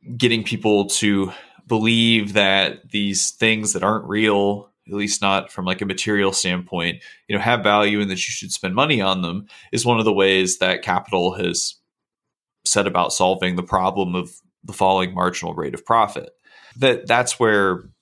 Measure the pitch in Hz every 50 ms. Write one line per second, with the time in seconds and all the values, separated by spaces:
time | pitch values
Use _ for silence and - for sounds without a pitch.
0 | _ - 123 120 127 120 113 113 107 - - 98 - 110 107 101 101 98 - -
1 | - 104 101 98 98 92 - - - - _ - _ - 120 110 107 113 117 113
2 | 113 117 113 113 104 101 95 107 101 95 98 98 95 80 - - _ - - 104
3 | 101 101 98 92 - - - _ - 113 110 110 107 104 104 98 92 101 107 110
4 | - - 98 107 110 107 104 101 101 101 101 104 101 _ _ _ _ - 98 104
5 | 104 101 - - - 98 98 98 - - - - 92 90 92 92 104 98 95 -
6 | - 110 104 101 101 95 95 - - 92 90 90 90 - - 87 85 87 85 90
7 | - - - _ _ _ 101 101 101 117 120 117 101 104 104 104 104 104 104 104
8 | 104 98 95 92 - - - - - - - - - 95 92 107 139 156 151 117
9 | 98 95 95 92 90 85 87 98 101 - - - - - - 117 117 120 120 113
10 | 110 110 101 98 95 95 95 95 95 92 90 - 92 92 92 85 - - 92 90
11 | 87 - - 92 87 90 90 98 95 87 87 - - - - _ _ _ _ _
12 | _ _ _ _ _ _ _ _ _ _ _ _ _ - - 104 101 98 92 90
13 | 87 - - - 95 92 95 92 92 92 90 90 90 - - 95 92 95 95 101
14 | 95 90 87 90 87 - - - _ _ _ _ _ - - - 95 95 95 95
15 | 92 90 92 92 90 90 87 - - 85 80 85 78 69 - - - - 117 117
16 | 110 98 - - - - _ _ _ _ _ - - - - 123 131 131 120 -
17 | - - 117 120 123 123 - - 123 110 107 104 98 95 92 90 - - _ _